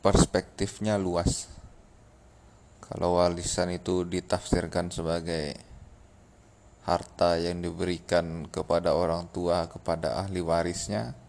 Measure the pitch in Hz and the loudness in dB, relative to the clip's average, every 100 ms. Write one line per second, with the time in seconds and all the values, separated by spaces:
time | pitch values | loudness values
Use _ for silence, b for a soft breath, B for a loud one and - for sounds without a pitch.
0 | 98 98 - 92 - - 98 - 107 104 | 6 6 4 2 -2 -6 -6 -2 0 0
1 | 92 87 85 - - - - - - - | 2 2 0 -2 -8 -16 -20 -20 -20 -20
2 | - - - - - - - - - - | -20 -20 -20 -20 -20 -20 -20 -20 -10 0
3 | 90 87 87 87 90 - 90 90 - 92 | 2 6 4 2 -4 -2 -2 -2 -2 -2
4 | 87 90 - 104 - 87 85 90 87 - | 0 -4 -2 -4 0 0 0 -2 -4 -4
5 | 82 85 82 82 73 - - - - - | -2 -2 -2 -4 -4 -8 -16 -20 -20 -20
6 | - - - - - - - - - 87 | -20 -20 -20 -20 -20 -20 -20 -10 -2 -2
7 | - - 87 85 85 87 87 82 90 85 | -2 2 4 4 0 -2 -4 -2 -2 -2
8 | - 87 82 82 76 80 78 85 87 82 | 2 2 2 -8 -6 -6 0 2 4 2
9 | 87 85 87 - 87 87 82 - - 82 | 2 0 -4 -4 0 0 0 -6 -4 -2
10 | 76 60 98 92 82 85 85 87 - 107 | 0 -2 -2 -2 2 2 2 -4 -4 -4
11 | 117 - | -6 -12